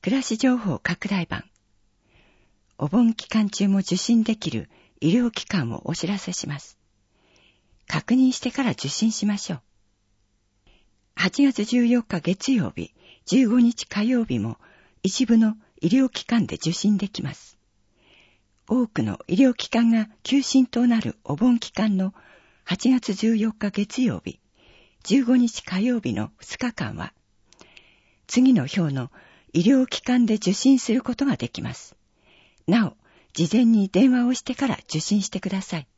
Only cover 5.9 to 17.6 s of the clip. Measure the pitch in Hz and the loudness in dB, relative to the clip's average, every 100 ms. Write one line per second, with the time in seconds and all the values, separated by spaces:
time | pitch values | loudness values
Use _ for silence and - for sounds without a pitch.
5.9 | 170 165 202 - 180 160 143 - _ _ | -6 -4 -6 -6 -8 -8 -10 -12 _ _
6.9 | _ _ _ _ _ _ _ _ _ _ | _ _ _ _ _ _ _ _ _ _
7.9 | 156 - 254 262 254 254 - 247 - 139 | -8 0 4 4 2 -6 -2 -2 -2 -6
8.9 | - 220 220 208 202 - 165 _ _ _ | -2 -2 0 -2 -4 -6 -10 _ _ _
9.9 | _ _ _ _ _ _ _ _ _ _ | _ _ _ _ _ _ _ _ _ _
10.9 | _ _ - - - 277 254 214 247 240 | _ _ -4 -4 2 2 2 0 2 2
11.9 | 240 226 180 160 190 - 262 127 - 82 | 2 0 -6 -4 -4 0 0 -2 -6 -12
12.9 | _ _ - - - 247 247 240 240 - | _ _ -20 0 2 4 4 4 2 -8
13.9 | - 214 254 226 123 110 110 _ _ _ | -4 0 0 -2 -2 -4 -8 _ _ _
14.9 | _ 190 - 254 233 220 220 _ _ 170 | _ -4 -2 2 4 4 0 _ _ 0
15.9 | 240 262 - - 233 185 - 156 175 202 | 2 2 -2 -2 0 0 -4 -4 -2 0
16.9 | 202 196 - 139 147 - _ | 0 -2 -6 -10 -10 -18 _